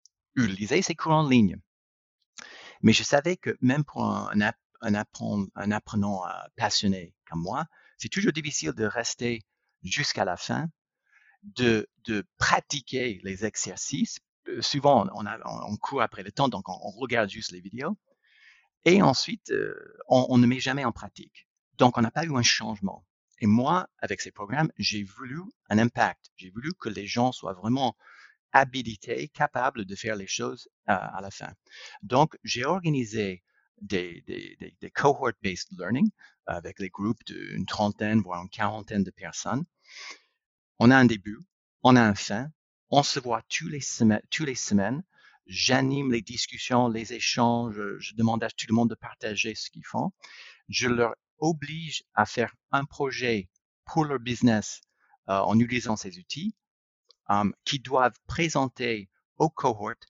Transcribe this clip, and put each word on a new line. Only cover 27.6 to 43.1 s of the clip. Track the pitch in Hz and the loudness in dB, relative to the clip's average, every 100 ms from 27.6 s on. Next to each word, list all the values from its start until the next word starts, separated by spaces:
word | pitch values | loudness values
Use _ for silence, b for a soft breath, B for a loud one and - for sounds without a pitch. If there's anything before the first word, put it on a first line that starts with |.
| 107 131 127 - B B B B _ | -2 0 -2 -4 B B B B _
habilités, | 131 135 131 113 107 - 123 151 | 2 4 -2 -8 -10 -8 -6 -6
capables | - 147 123 131 123 | -4 -2 0 -2 -4
de | 95 | -8
faire | 98 113 107 | -8 -6 -6
les | 95 | -6
choses | - 120 127 - _ - | -6 -6 -8 -16 _ -2
à, | 95 - 95 | -2 -2 -10
à | |
la | 98 | -12
fin. | - 95 98 _ B B B | -12 -16 -16 _ B B B
Donc, | 104 127 156 - | 0 2 2 0
j'ai | 113 107 | -8 -4
organisé | 135 185 170 143 110 107 101 90 _ _ _ - | -2 -2 0 0 0 -4 -4 -6 _ _ _ -18
des, | 101 98 90 87 - | -4 -4 -4 -10 -12
des, | 92 95 95 | -12 -12 -16
des, | 90 - | -18 -14
des | 95 | -10
cohort-based | - 143 127 127 - 98 90 - 90 | 2 2 4 -2 -2 -6 -6 -10 -10
learning | 87 127 214 - b b - | -4 2 2 0 b b -8
avec | 85 85 - | -8 -8 -10
les | 95 | -10
groupes | - 101 - | -4 -4 -4
d'une | - 92 95 104 98 | -8 -14 -10 -8 -6
trentaine, | - 104 - 107 110 | 0 0 0 0 0
voire | 90 87 | -2 -6
une | 92 | -8
quarantaine | - 104 107 101 104 | -4 -4 -4 -6 -2
de | 92 | -4
personnes. | - 87 - 92 120 175 _ B B B B B B _ _ _ - | -6 -12 -8 -4 -4 -6 _ B B B B B B _ _ _ 4
On | 120 | 8
a | 131 | 10
un | |
début, | 123 110 101 113 - _ _ _ | 8 6 -6 -12 -16 _ _ _
on | 127 127 | 8 8
a | |
un | 110 | 8
fin, | 101 - 107 143 - _ _ - | 2 -2 -6 -6 -12 _ _ 0
on | 139 | 2
se | 143 | 4